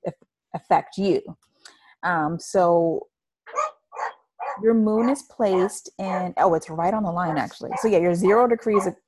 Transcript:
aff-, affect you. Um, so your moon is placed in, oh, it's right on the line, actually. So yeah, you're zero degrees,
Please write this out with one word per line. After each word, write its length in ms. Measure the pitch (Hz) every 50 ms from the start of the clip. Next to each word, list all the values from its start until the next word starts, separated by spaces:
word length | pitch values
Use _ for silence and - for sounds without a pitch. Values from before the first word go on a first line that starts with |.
| - 170
aff-, 60 | - _ _ _ _ _ _ _ -
affect 420 | 160 - - 175 156 - - - -
you. 240 | 196 196 156 - - - 165 - _ _ _ _ - - - _ _ _ _ _ -
Um, 360 | 175 175 165 151 151 170 160
so 680 | - - - 196 180 175 170 170 170 165 156 - - - _ _ _ _ _ _ _ - - - - - - _ _ _ - - - - - _ _ _ _ - - - - -
your 120 | 208 226 226
moon 360 | 226 214 214 214 220 233 247
is 140 | 277 285 -
placed 680 | - - - 233 196 190 185 185 202 - - - - - -
in, 360 | 196 190 185 185 180 180 - -
oh, 160 | - 190 165
it's 160 | 160 - -
right 240 | 160 160 170 180 208
on 100 | 214 208
the 80 | 180
line, 260 | 170 175 180 165 156 151
actually. 340 | 117 - - - - - - -
So 60 | - 220
yeah, 100 | 202 170
you're 140 | 170 180 175
zero 320 | 175 185 185 208 226 247 240
degrees, 400 | 233 233 - 226 208 202 196 185 165 - _